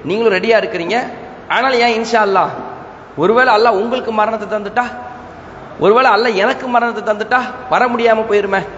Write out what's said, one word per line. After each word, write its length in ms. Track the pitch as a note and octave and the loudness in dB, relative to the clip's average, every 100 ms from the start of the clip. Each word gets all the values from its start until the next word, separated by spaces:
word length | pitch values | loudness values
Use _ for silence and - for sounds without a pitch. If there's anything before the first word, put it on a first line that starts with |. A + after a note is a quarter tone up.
நீங்களும் 340 | C#3 G3+ A3+ F#3 | -2 2 2 2
ரெடியா 220 | G3+ A3 | 2 2
இருக்கிறீங்க, 380 | - F3+ E3+ A3+ C4+ - - - - | 2 -6 -4 -4 -4 -12 -16 -18 -2
ஆனால் 300 | F#3 C4 B3 | 0 2 2
ஏன் 180 | A#3+ A3 | 2 0
இன்ஷா 240 | A3+ A#3 | 0 2
அல்லாஹ்? 320 | G#3 F#3+ D#3+ - - - - - - - | 2 2 0 -4 -12 -14 -16 -20 -16 0
ஒருவேளை 340 | E3+ A#3 B3+ | 2 4 4
அல்லாஹ் 260 | G#3+ A#3 G3 | 4 4 2
உங்களுக்கு 320 | A#3 B3+ A#3 | 0 -4 -2
மரணத்தை 360 | G#3+ G#3+ A3 G3+ | 0 0 -2 -4
தந்துட்டா, 380 | G#3+ G3+ A3+ A#3+ - - - - - - - - - | -6 -4 -4 -4 -8 -14 -16 -18 -18 -18 -18 -18 0
ஒருவேளை 300 | E3+ A3+ C4 | 4 4 4
அல்லாஹ் 240 | G#3 A#3+ G3 | 4 2 2
எனக்கு 320 | G#3+ C4 B3+ | 0 0 0
மரணத்தை 360 | A#3+ A#3 G#3+ | 0 0 -4
தந்துட்டா, 380 | G#3 G#3 G#3+ B3+ A#3 - - | -4 -4 0 -2 -2 -10 -2
வர 180 | E3 B3 | 0 2
முடியாம 360 | A#3+ A#3 A3 A3 | 2 2 2 2
போயிருமே. 340 | G#3 G3 F#3+ - | 0 2 -2 -4